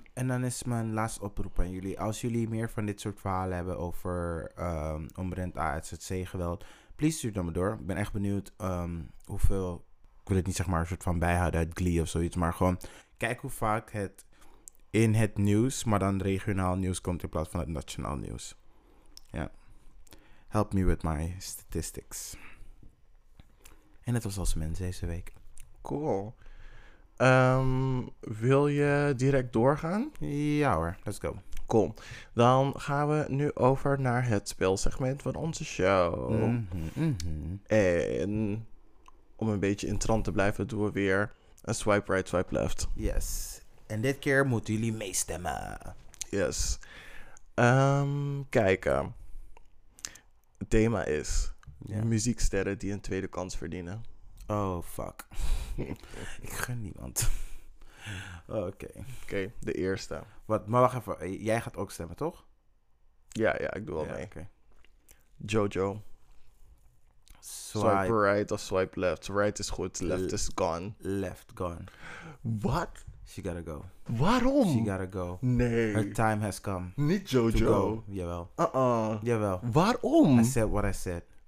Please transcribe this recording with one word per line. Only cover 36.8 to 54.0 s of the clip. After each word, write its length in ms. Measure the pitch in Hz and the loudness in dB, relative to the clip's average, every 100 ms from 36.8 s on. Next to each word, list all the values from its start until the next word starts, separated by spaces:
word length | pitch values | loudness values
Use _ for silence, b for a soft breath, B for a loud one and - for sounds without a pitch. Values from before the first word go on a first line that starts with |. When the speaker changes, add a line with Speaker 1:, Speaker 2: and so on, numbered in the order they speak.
| 80 | -4
Speaker 1:
mhm. 600 | 139 160 95 85 76 76 101 - | 0 0 0 -2 -2 -4 -8 2
Speaker 2:
En 960 | 107 92 85 53 60 95 107 107 110 113 - - - - - - - | 4 4 4 2 -2 -2 0 -2 -4 -8 -14 -18 -20 -20 -20 -20 -4
om 120 | 110 | -2
een 100 | 104 | 2
beetje 280 | 98 101 - | 0 0 -2
in 100 | 107 | 0
trant 260 | - 110 | 2 2
te 80 | 104 | 2
blijven, 360 | 98 98 - 101 | 2 2 0 -4
doen 160 | 104 | -2
we 80 | 104 | -2
weer 400 | 98 98 95 107 b b - | 2 2 2 0 b b -10
een 140 | - - | -4 0
swipe 360 | 107 101 - | 4 2 4
right, 140 | 95 - | 0 2
swipe 260 | 87 - | -2 0
left. 340 | - - - - - | 0 0 0 0 -2
Speaker 1:
Yes. 640 | - - - - - - - - - | 0 0 -2 -4 -8 -12 -18 -20 -6
En 140 | 107 | -2
dit 180 | 131 131 | 0 0
keer 260 | 143 135 139 | 4 4 4
moeten 280 | 113 - | 2 0
jullie 200 | 110 117 | 0 0
meestemmen. 840 | 110 98 - - 85 80 60 50 - - - - - - | -2 -4 -4 -4 -4 -4 -4 -6 -10 -12 -12 -16 -12 -4
Speaker 2:
Yes. 500 | 98 76 - - - B B B B B B - | 0 0 0 -2 -2 B B B B B B -6
Ehm, 880 | - 120 131 139 139 143 143 143 139 135 | 4 6 6 6 4 2 -2 -2 -4 0
kijken. 680 | 127 95 95 73 67 - - - - - - - - - - B B B - _ _ | 2 4 4 2 0 0 -8 -10 -10 -10 -14 -16 -20 -20 -14 B B B -20 _ _
Het 120 | 98 | 2
thema 340 | 110 110 104 - | 4 6 2 0
is 460 | 76 - - - - - - - | -2 2 2 2 -4 -16 -14 -6
Speaker 1:
Ja. 180 | 104 | -2
Speaker 2:
muzieksterren 720 | 113 113 117 - - 98 92 98 | 0 2 0 0 2 2 0 -2
die 140 | 95 | -4
een 100 | 101 | -6
tweede 260 | - 95 95 | -4 -4 -4
kans 300 | 85 92 - | -6 -6 -6
verdienen. 460 | 82 87 87 107 | -6 -8 -8 -10